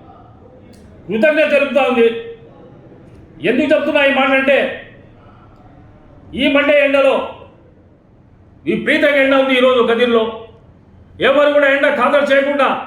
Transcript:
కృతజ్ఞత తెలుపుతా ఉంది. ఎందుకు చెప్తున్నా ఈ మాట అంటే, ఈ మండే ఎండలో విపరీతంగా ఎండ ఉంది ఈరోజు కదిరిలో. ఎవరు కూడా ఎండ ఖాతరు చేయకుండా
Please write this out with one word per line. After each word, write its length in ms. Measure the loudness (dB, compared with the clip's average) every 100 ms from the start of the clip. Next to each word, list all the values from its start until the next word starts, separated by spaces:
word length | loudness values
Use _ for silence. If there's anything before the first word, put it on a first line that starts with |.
| -20 -20 -20 -20 -20 -20 -20 -20 -20 -20 -8
కృతజ్ఞత 420 | 0 2 2 0
తెలుపుతా 280 | 0 0 0 0
ఉంది. 160 | 2 0 0 -10 -18 -20 -20 -20 -20 -20 -20 -20 -20 -20 -6 -4
ఎందుకు 180 | -2 0
చెప్తున్నా 300 | 0 0 0 0
ఈ 20 | 0
మాట 120 | 0 0
అంటే, 180 | 0 0 -2 -8 -18 -20 -20 -20 -20 -20 -20 -20 -20 -20 -20 -20 -20 -20 -14 -4
ఈ 40 | 0 0
మండే 200 | 2 2 2
ఎండలో 280 | 2 2 0 -4 -14 -20 -20 -20 -20 _ _ _ _ _ -20 -20 -10 -6
విపరీతంగా 520 | -4 -2 0 2 2
ఎండ 100 | 2 2
ఉంది 140 | 0 2
ఈరోజు 220 | 2 2 0
కదిరిలో. 340 | 0 0 0 -2 -8 -18 -20 -20 -20 _ -20 -20 -4 0
ఎవరు 200 | 2 2 2
కూడా 120 | 2
ఎండ 120 | 2 0 0
ఖాతరు 280 | 0 0 0
చేయకుండా 360 | 0 0 -2 -2 -4